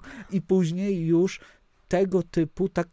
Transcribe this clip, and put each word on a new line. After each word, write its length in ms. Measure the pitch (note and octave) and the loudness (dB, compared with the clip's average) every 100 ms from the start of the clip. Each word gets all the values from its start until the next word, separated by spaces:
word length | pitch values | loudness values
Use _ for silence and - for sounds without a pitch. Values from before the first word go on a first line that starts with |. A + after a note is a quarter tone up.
| - | -8
<laughs> 300 | - - F#3+ | -18 -6 -4
i 60 | |
później 640 | - F#3+ E3+ F3 G3+ F#3+ D#3+ | 2 2 2 -2 -2 -2 2
już 340 | E3+ F#3 - - _ _ _ - | 2 2 -2 -20 _ _ _ -2
tego 360 | F3 F#3+ F#3 | 0 2 0
typu 460 | E3 - D#3+ - F#3+ | 0 -2 -2 -2 -4
tak 180 | - F3 | -2 -6